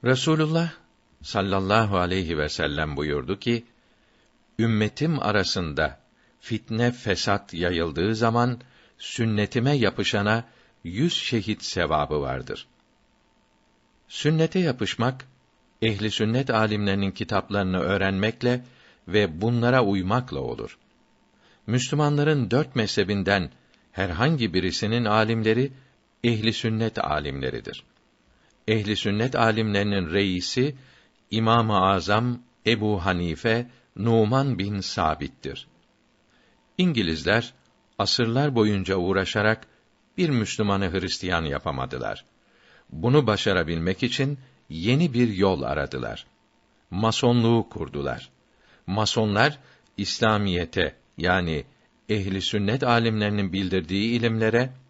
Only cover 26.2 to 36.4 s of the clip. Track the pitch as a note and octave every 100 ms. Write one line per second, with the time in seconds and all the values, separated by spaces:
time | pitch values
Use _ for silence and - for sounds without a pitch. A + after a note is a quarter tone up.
26.2 | A#2+ A2+ A2+ A2 A2+ A2 A2+ - - D2+
27.2 | C#2+ C2+ C2 A#1 - - - _ _ _
28.2 | _ _ _ _ - A2 G#2 G#2+ G#2 G2+
29.2 | B2+ C3 A2+ A2 A2 G2+ G#2 G2 E2+ F#2
30.2 | G2+ F2+ - - C3+ C#3 - - _ _
31.2 | _ A2 A2+ A#2 A2 G#2 F#2+ G2 F#2+ G#2
32.2 | B2 A#2+ - _ - A2+ G#2+ G#2 F2+ F2+
33.2 | F2 D#2 A#2 A2+ A#2+ - _ - A2 A2+
34.2 | G#2+ C3 C#3 G#2 G2 G#2 F#2 - D#2+ D2+
35.2 | C#2+ - C#2 B1 - _ _ _ _ _
36.2 | _ _